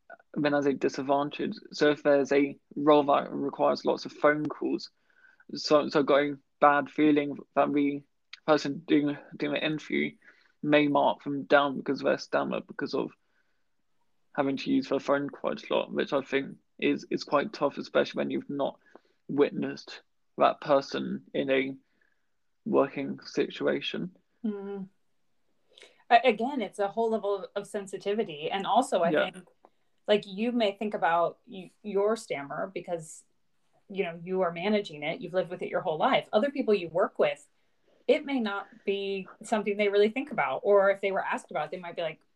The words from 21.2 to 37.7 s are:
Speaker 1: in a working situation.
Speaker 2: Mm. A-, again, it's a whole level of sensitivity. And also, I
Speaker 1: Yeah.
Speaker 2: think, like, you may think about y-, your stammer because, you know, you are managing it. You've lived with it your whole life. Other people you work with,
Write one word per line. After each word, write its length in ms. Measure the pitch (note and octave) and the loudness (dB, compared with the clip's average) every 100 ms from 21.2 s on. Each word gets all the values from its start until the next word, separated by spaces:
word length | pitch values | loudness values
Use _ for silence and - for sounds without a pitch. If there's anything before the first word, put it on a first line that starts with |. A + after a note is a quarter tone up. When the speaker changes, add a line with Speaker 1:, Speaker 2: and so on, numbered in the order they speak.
| - | -6
Speaker 1:
in 160 | D3 C#3 | -4 0
a 240 | C3+ C3+ C3+ _ _ _ _ _ _ _ _ | 0 0 -6 _ _ _ _ _ _ _ _
working 540 | - C3+ C#3 C#3+ C#3 - | 0 2 2 -2 -8 -8
situation. 880 | - - F3+ - C#3+ C#3 - - F3+ - _ _ | -6 -4 -4 -4 -2 -2 -4 -8 -8 -12 _ _
Speaker 2:
Mm. 420 | A3 G3+ G3 G3+ F#3+ _ _ _ _ _ _ _ _ _ - _ - | -8 -6 -8 -10 -12 _ _ _ _ _ _ _ _ _ -20 _ 4
A-, 100 | A#3 C4 | 6 6
again, 320 | - B3 C#4+ | 2 -2 -4
it's 180 | G3 - | -6 -4
a 100 | G3 | -4
whole 220 | A3 A3+ | -2 0
level 360 | A3 G3+ G3 F3 | 0 -2 -4 -4
of 120 | G3+ G#3 | -10 -8
sensitivity. 840 | G#3 F#3+ F#3 G3+ G#3+ F3 D3 D#3 | -8 -8 -8 -4 -2 -4 -6 -6
And 160 | F#3+ F#3 | -4 2
also, 340 | G#3+ C4+ F#3+ | 2 2 2
I 80 | E3+ | 2
Speaker 1:
Yeah. 200 | D3 - | 2 0
Speaker 2:
think, 140 | F3+ - _ _ _ _ _ - | -4 -20 _ _ _ _ _ 0
like, 180 | G#3 G3+ | 0 0
you 260 | F#3+ A#3 | -4 -2
may 200 | A#3+ G#3 | 0 0
think 220 | G3+ G#3+ | -2 -4
about 440 | G#3 F3 E3+ E3+ - - | 0 2 2 2 -2 -14
y-, 240 | F#3+ F3 _ | -16 -16 _
your 340 | G#3+ F#3+ G#3 A3 | -4 0 2 0
stammer 540 | - C#3+ C#3 D#3 G3 | -4 -8 -8 -8 -8
because, 520 | F3+ F3 E3+ D#3+ - _ _ _ _ _ _ - | -8 -6 -8 -8 -18 _ _ _ _ _ _ -8
you 160 | F#3+ | -6
know, 140 | F3+ E3+ | -4 -6
you 200 | E3+ F#3 | -4 -2
are 100 | F3 | 0
managing 500 | E3+ G3 G#3+ G3+ D3 | 0 0 0 -2 -6
it. 180 | D3 - | -6 -6
You've 140 | E3+ | -4
lived 160 | F#3 F3 | -4 -4
with 120 | - | -6
it 60 | - | -6
your 100 | F3+ | -4
whole 180 | F3 D#3 | -2 0
life. 300 | A#3 G3+ - | 2 2 0
Other 180 | G#3+ C#4 | 0 0
people 240 | C#4+ G#3+ | 0 0
you 140 | G3+ E3 | 0 0
work 300 | E3 A3+ - | -2 -2 0
with, 280 | D3+ C#3+ - _ _ | 0 0 -10 _ _